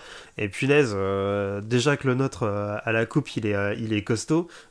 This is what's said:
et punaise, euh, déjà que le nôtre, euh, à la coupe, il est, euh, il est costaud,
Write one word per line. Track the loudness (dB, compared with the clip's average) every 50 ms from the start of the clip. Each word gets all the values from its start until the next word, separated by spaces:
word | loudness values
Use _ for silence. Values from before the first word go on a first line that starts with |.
| -4 -18 -18 -18 -18 -14 -8 -6
et | -6 -4
punaise, | -2 -2 2 4 6 6 4 4 2
euh, | -2 0 0 0 0 0 0 0 0 -2 -2 -4 -6
déjà | -4 0 0 2 4 2 0 2
que | 2 0
le | 2
nôtre, | 2 0 -2 -2 -2 -2
euh, | -2 -2 -2 -4 -4 -4 -4 -2
à | 0
la | 0 0 0 2
coupe, | 0 0 0 0 -4
il | -4 -2 0
est, | 0
euh, | 2 0 0 -2
il | -2 -2 0
est | 0 0 0
costaud, | 0 -2 -2 0 0 0 0 0 -2 -8 -20 -20 -16